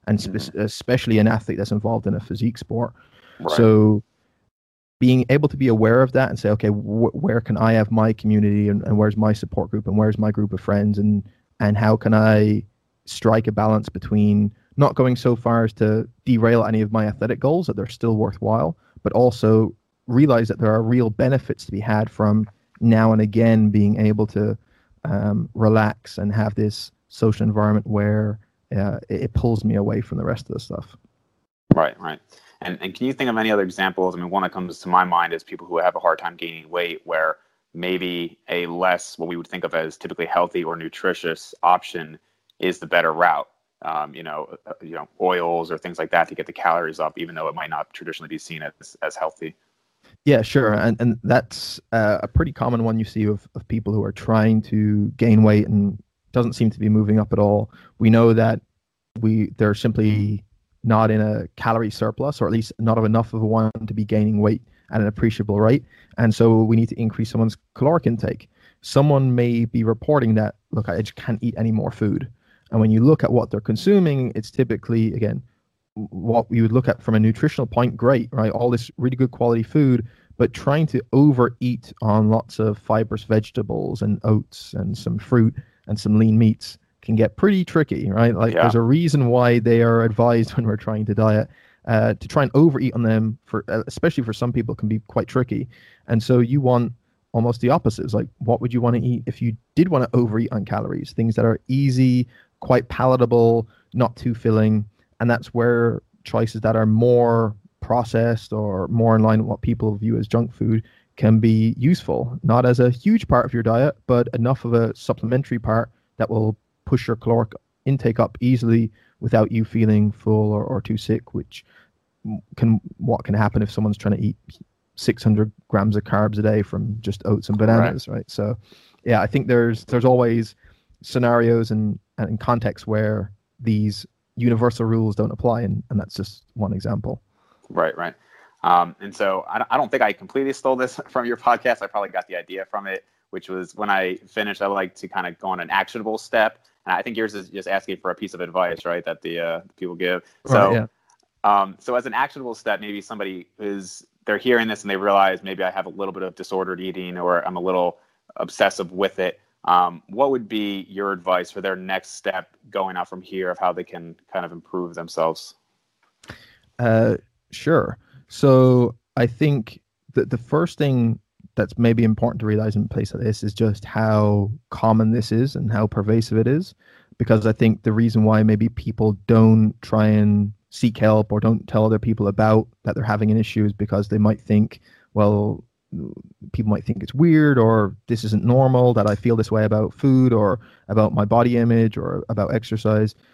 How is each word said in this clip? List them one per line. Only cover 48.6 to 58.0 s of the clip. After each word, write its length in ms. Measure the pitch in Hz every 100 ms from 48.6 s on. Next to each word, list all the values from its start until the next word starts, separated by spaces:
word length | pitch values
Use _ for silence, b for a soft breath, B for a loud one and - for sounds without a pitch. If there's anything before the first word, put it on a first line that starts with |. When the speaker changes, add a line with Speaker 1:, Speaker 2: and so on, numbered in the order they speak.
Speaker 2:
as, 360 | 76 - - -
as 140 | - -
healthy. 400 | 80 - - - _ _ _ _ _ _ -
Speaker 1:
Yeah, 160 | 127
sure. 320 | 110 139 117
And, 260 | 104 113 110
and 180 | 120 110
that's, 560 | - 123 - - - - _
uh, 240 | 113 107 101
a 60 | -
pretty 240 | - 165
common 320 | - 120 117
one 160 | 113 110
you 60 | 110
see 180 | 113 104
of, 220 | 104 - -
of 100 | -
people 240 | 113 104
who 100 | 107
are 80 | 101
trying 500 | - - 110 110 110
to 440 | - 110 104 104 104 -
gain 280 | 113 107
weight 240 | 107 104 -
and 280 | 107 101 98 _ _ _
doesn't 200 | 127 120
seem 160 | - 113
to 80 | 104
be 100 | 107
moving 300 | 107 104 107
up 100 | 104
at 80 | -
all. 320 | 104 104 107 b b
We 100 | -